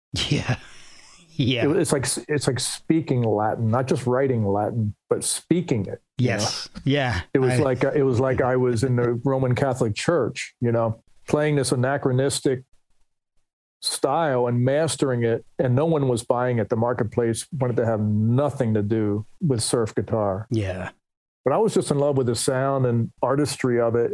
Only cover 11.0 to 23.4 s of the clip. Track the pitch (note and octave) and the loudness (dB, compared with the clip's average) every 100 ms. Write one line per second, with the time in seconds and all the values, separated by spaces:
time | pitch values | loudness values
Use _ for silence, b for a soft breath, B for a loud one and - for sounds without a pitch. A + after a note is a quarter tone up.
11 | _ - - D3+ D3+ D3 C3 C3 B2+ C#3+ | _ -20 -2 0 2 0 0 0 0 0
12 | C#3+ B2+ C#3 - D3+ C3 - - _ _ | 0 0 0 0 -2 -2 -6 -20 _ _
13 | _ _ _ _ _ _ _ _ - - | _ _ _ _ _ _ _ _ -8 -2
14 | D3 D3 E3 B2+ A#2+ A#2+ B2+ C#3+ D#3+ - | 0 0 0 2 0 2 2 2 0 0
15 | C#3+ A#2+ A#2 A2+ - - C3 B2 D#3+ D#3 | -2 0 0 -2 -4 -4 0 2 2 0
16 | C3+ A#2 - B2 B2+ A#2+ G2+ A2+ A#2 B2 | 0 -2 0 0 0 0 0 0 0 0
17 | A2 - A#2 A2+ - C#3 B2+ A#2 A#2 A2 | -2 0 0 -2 -6 -4 -2 0 0 0
18 | G#2+ G#2 A2 B2 D3 C#3 A#2+ G#2+ G2+ A2 | 0 2 2 2 0 0 0 0 0 0
19 | G#2 G#2 - - F3 A#2+ - B2+ G#2+ - | 0 -2 -6 -6 -2 0 0 0 0 -2
20 | G2+ A2+ G2+ F#2+ A2 A2+ G2 F#2 F#2 - | -2 -2 0 -2 -4 -4 -2 -6 -10 -14
21 | _ _ _ _ B2+ D#3 A3 - - C#3+ | _ _ _ _ -2 2 2 0 0 0
22 | C#3+ C3+ B2 A#2 - C3 C#3 C#3 B2+ A#2 | 2 2 0 0 0 0 0 2 2 0
23 | A2+ - B2+ C#3 | -2 -2 0 0